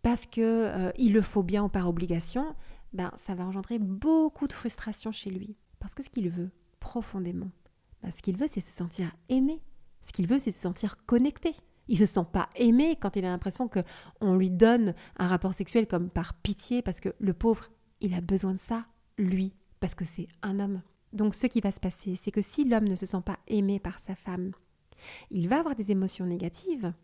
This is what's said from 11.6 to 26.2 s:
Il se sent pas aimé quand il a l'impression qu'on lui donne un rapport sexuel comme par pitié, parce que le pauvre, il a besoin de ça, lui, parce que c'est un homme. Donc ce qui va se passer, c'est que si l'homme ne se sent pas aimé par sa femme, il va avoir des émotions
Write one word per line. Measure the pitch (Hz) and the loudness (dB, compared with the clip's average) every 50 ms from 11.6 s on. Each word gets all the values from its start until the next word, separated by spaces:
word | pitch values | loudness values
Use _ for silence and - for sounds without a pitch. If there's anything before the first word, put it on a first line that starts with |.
| _ _ _ _ _ - | _ _ _ _ _ 0
Il | 214 | 6
se | 165 208 | 6 6
sent | - - 196 170 - | 6 6 0 0 2
pas | - 190 - - - | 0 -2 -2 -2 0
aimé | - 247 233 226 247 294 330 311 - | 4 6 8 8 8 6 4 2 0
quand | - 196 - | -2 -2 -2
il | 202 185 | -2 -2
a | 180 | 0
l'impression | 180 175 - 196 - - 254 226 | -2 -2 -4 -6 -4 -2 -4 0
qu'on | - 196 170 - - - - - - _ 220 196 185 | 0 -2 -2 -2 -10 -20 -20 -20 -8 _ 2 4 6
lui | 185 190 185 | 6 4 4
donne | 180 175 226 226 240 247 220 190 170 - - - - - | 6 8 8 8 8 6 4 2 0 -4 -12 -18 -4 -2
un | 180 | 0
rapport | 180 185 170 - 190 190 | 2 2 2 0 -2 -2
sexuel | - 190 - - 233 214 | -2 -6 2 2 2 2
comme | 220 - 175 175 180 | 2 0 -2 -2 -2
par | - - 196 - - | -4 -4 -4 -4 -10
pitié, | _ _ 208 196 - - - 240 247 | _ _ -6 -6 -6 -4 -2 -2 -2
parce | 240 190 180 - | -2 -2 -6 -4
que | - 190 - _ | -6 -6 -4 _
le | 208 190 | 0 0
pauvre, | 170 - - 226 220 - - - - _ _ _ _ _ | 0 4 4 2 2 2 -2 -20 -20 _ _ _ _ _
il | - 196 180 | -2 -2 -2
a | 175 | -2
besoin | 175 165 196 190 - 190 | 0 0 0 0 2 0
de | 190 190 | -2 -4
ça, | - - 233 226 226 _ _ _ _ _ _ | -4 -6 -6 -6 -6 _ _ _ _ _ _
lui, | - 202 180 190 185 190 190 - _ _ _ - _ | 0 0 2 2 2 0 -2 -4 _ _ _ -8 _
parce | - 185 - | -6 -6 -4
que | - 175 | -6 -8
c'est | 156 - - 170 - _ _ | -8 -6 -10 -10 -12 _ _
un | - 196 190 196 | -6 -4 -2 -2
homme. | 202 202 196 185 - _ _ _ _ _ - | -2 -2 -4 -6 -8 _ _ _ _ _ -2
Donc | 208 214 214 190 | 0 0 0 0
ce | - - | 0 -2
qui | 240 - 233 | 0 2 2
va | - 196 | 0 0
se | - - | -4 -2
passer, | - 185 - - - 190 180 | -4 -6 -6 -6 -6 -6 -6
c'est | - - 208 | -4 -6 -4
que | - 208 | -2 -2
si | 196 - - - 294 | -4 -2 -2 0 2
l'homme | 254 240 220 214 202 | 4 4 4 4 2
ne | 185 | 0
se | 185 190 | -2 -4
sent | 185 - 185 175 | -4 -4 -4 -4
pas | 202 196 - _ | -4 -8 -8 _
aimé | - 220 208 196 196 202 196 | -2 0 2 2 2 0 0
par | - 175 185 - | -2 -6 -8 -8
sa | - - 190 | -10 -12 -12
femme, | - _ - 180 180 180 190 185 _ _ _ _ _ _ _ - _ - - - - - - | -10 _ -8 -6 -6 -6 -6 -8 _ _ _ _ _ _ _ -20 _ -20 -20 -20 -20 -14 -6
il | - 185 165 180 | -2 -2 2 2
va | 254 302 | 2 2
avoir | 339 311 277 | 2 0 -2
des | 226 202 196 | -2 0 0
émotions | 202 190 190 190 - - | 2 2 2 -2 -2 -4